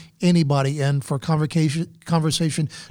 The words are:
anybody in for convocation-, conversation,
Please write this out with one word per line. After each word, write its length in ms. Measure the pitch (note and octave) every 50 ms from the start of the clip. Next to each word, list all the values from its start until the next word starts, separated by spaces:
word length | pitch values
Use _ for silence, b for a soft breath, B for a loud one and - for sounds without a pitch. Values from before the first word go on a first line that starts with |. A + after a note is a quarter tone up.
| B B B B -
anybody 580 | F3 F3 E3+ D#3+ C#3 C#3+ C#3 C3+ C3+ D3 D3+
in 220 | C#3 C#3 C#3+ C#3 -
for 160 | - D3 C3
convocation-, 760 | - - D#3+ D3+ D#3 C#3+ - E3 D#3 D3+ C#3 E3 E3 - - - -
conversation, 600 | - E3+ E3 D#3 D#3+ C#3 - E3+ D#3 - - D3+ C#3 B B B B